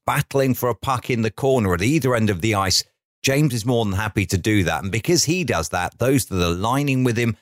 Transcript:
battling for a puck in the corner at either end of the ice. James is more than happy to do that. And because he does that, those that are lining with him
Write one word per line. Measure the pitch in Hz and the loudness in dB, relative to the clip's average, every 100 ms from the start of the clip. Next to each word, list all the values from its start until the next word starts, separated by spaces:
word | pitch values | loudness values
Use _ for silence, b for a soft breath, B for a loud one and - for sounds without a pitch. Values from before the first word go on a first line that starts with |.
| - | -2
battling | 131 - 139 135 123 | -2 0 0 0 0
for | 123 | -2
a | 117 | -2
puck | - 127 - | -2 -4 -2
in | 120 | -2
the | 110 | -2
corner | - 135 131 98 87 | -2 0 2 2 0
at | |
either | 107 156 135 120 | 2 0 0 2
end | 110 | 0
of | 92 | 0
the | 110 101 | 0 0
ice. | 95 - - _ _ _ | 0 -2 -4 _ _ _
James | - 139 151 | -2 2 2
is | 117 | 0
more | 107 120 110 | 0 0 0
than | |
happy | 95 107 107 95 | -2 -2 -2 0
to | 95 | 0
do | 110 104 | 2 2
that. | 85 78 | 2 -2
And | 95 | -4
because | 110 - 170 - | -4 0 2 2
he | 185 | 0
does | 151 87 - | 0 -2 -2
that, | 90 87 - | -4 -6 -2
those | 120 139 - | 0 2 0
that | 95 | 0
are | 87 | 0
lining | 87 110 135 143 131 | 0 0 0 0 0
with | 127 113 | 0 0
him | 117 107 | -2 -4